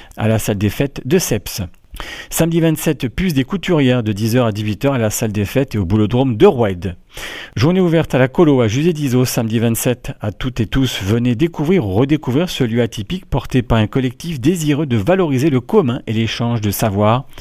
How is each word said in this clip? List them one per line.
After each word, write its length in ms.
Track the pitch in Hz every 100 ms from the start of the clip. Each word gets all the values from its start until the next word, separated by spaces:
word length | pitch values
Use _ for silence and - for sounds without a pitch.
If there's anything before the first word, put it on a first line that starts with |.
| - -
à 120 | 110
la 120 | 110
salle 180 | - 104
des 140 | 101
fêtes 300 | - 143 - 127
de 140 | 180
Seps. 420 | - 113 - - 85 - _ - - - -
Samedi 300 | - 165 170
vingt-sept, 460 | 165 156 - 151 131
puce 260 | - 185
des 100 | 139
couturières 600 | 127 202 - 165 131 127
de 100 | 110
dix 220 | 101 110 117
heures 100 | 120
à 60 |
dix-huit 340 | 104 107 104 139
heures 80 |
à 60 | 139
la 100 | 110
salle 220 | - 113
des 140 | 104 98
fêtes 280 | 135 135
et 60 | 107
au 60 | 87
Boulodrome 520 | 107 107 123 135 110
de 80 | 196
Roide. 500 | 139 110 90 87 87 - - - - - -
Journée 240 | 135 185
ouverte 340 | 180 160 147
à 60 | 143
la 80 | 127
colo 340 | - 165 135
à 60 | 113
Jusé-Dizot, 580 | 113 165 156 143 123 123
samedi 320 | - 113 113
vingt-sept. 540 | 117 113 131 120 - -
À 100 | 107
toutes 280 | - 131 120
et 80 | 107
tous, 340 | 139 131 -
venez 320 | 98 117 120
découvrir 540 | 113 170 - 151 190 110
ou 60 | 92
redécouvrir 560 | 139 151 - 123 175
ce 120 | -
lieu 200 | 123 117
atypique 420 | 117 - 101 185 -
porté 380 | 147 - 131
par 160 | 120 117
un 80 | 107
collectif 520 | 139 127 123 165 156
désireux 460 | 113 190 151 143 156
de 100 | 117
valoriser 540 | 101 190 170 131 156
le 100 | 131
commun 420 | - 214 143 120 -
et 80 |
l'échange 480 | 110 110 - 117 120
de 80 | 104
savoir. 560 | 95 110 98 104 120 - -